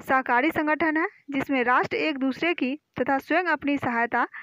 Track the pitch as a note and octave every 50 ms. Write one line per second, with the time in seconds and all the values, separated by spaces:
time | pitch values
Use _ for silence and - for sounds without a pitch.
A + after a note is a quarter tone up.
0 | - - C4+ C4 B3+ - A#3+ B3 C4+ D#4+ - E4 D#4 D4+ D#4 D4 E4+ D#4 D4+ D#4+
1 | E4+ G#4+ - _ _ - C#4 C4+ C4 - C#4 B3+ A#3 B3 B3 D4+ G4 - - -
2 | - D#4 C#4+ C4 C4 C4+ B3+ - D#4+ E4+ E4+ - C4+ B3 C#4+ - _ _ _ -
3 | B3 C#4 C#4 C4+ - - D4 F4 F#4 E4+ D4+ C#4+ - C#4 C#4+ C4+ - C4 A#3+ A#3
4 | A#3+ A#3+ - A#3+ C#4 - - -